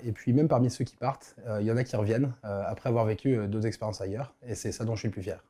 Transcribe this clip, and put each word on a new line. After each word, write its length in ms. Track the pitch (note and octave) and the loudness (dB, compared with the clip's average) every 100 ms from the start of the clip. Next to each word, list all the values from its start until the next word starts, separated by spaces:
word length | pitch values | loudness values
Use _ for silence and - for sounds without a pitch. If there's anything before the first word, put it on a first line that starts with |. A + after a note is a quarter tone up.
Et 80 | A#2+ | -8
puis, 220 | G#2 - | -4 2
même 140 | B2+ D#3+ | 4 6
parmi 240 | B2+ B2+ | 6 4
ceux 140 | - B2 | 0 -6
qui 100 | - | -4
partent, 400 | B2 C3+ - - A#2+ | -4 -4 -10 -14 -6
euh, 140 | G#2+ | 0
il 60 | G#2+ | 2
y 40 | |
en 60 | A#2 | 2
a 60 | |
qui 120 | B2 G#2+ | 0 0
reviennent, 360 | G#2 A2+ C#3 - G#2+ | 2 2 0 -2 -6
euh, 180 | G2 F#2+ | -4 -4
après 240 | A2+ C3 | -4 0
avoir 160 | A#2 A2 | 2 2
vécu, 300 | G#2+ C3+ A#2+ | 2 2 2
euh, 120 | G2+ | 2
d'autres 200 | G#2+ A2 | 0 -2
expériences 340 | - G#2+ G2+ | -2 -6 -4
ailleurs. 320 | G2 G#2+ C#3 _ B2 | -4 -6 -8 _ -10
Et 80 | G2+ | -6
c'est 160 | G#2+ | -6
ça 140 | - A2+ | -4 -4
dont 100 | A2 | -2
je 60 | |
suis 80 | A2+ | -4
le 40 | |
plus 100 | G2+ | -4
fier. 200 | F#2 D#2+ | -6 -8